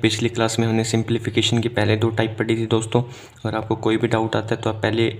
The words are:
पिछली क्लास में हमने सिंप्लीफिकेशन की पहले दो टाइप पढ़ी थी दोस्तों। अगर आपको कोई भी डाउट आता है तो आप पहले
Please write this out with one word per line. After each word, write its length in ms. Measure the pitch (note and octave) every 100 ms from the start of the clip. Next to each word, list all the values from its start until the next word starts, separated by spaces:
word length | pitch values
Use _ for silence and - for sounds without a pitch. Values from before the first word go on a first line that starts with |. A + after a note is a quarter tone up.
पिछली 280 | A2+ G#2+ A#2
क्लास 280 | A2 A2+ -
में 60 | A2+
हमने 160 | A2+
सिंप्लीफिकेशन 760 | A2+ A2+ A2 A2+ A2 A2+ A2 A#2
की 100 | A2+
पहले 260 | - G#2+ G#2+
दो 120 | A2+
टाइप 240 | G#2+ A2+ A2
पढ़ी 160 | A2 A2+
थी 80 | A2+
दोस्तों। 340 | A2+ A2 A#2+
अगर 540 | B2 - - - A2 G#2+
आपको 200 | G#2+ A2
कोई 200 | A2 A2
भी 100 | A2+
डाउट 280 | A2+ A2 A2+
आता 200 | G#2 A2
है 60 |
तो 80 | A2+
आप 60 | G#2+
पहले 340 | G#2+ A2+ A2+